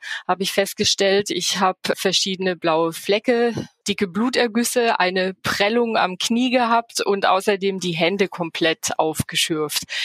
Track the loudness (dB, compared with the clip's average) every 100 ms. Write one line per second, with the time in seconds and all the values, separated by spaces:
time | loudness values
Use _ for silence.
0 | -8 -8 -4 -2 0 0 -2 0 -2 2
1 | 2 2 0 -4 -2 0 0 0 -4 -2
2 | 0 0 -2 -2 -2 -2 0 2 0 -4
3 | -2 0 2 2 2 -2 -8 _ -6 -2
4 | -2 0 0 2 2 0 0 0 2 2
5 | 2 2 -2 -2 -6 0 2 2 2 2
6 | 0 -2 -2 0 2 2 2 2 0 -4
7 | -2 0 2 2 2 0 0 -2 -4 0
8 | 0 2 0 -2 -6 0 0 0 -2 0
9 | 0 -2 -4 -2 -2 -2 -2 -4 -6 -6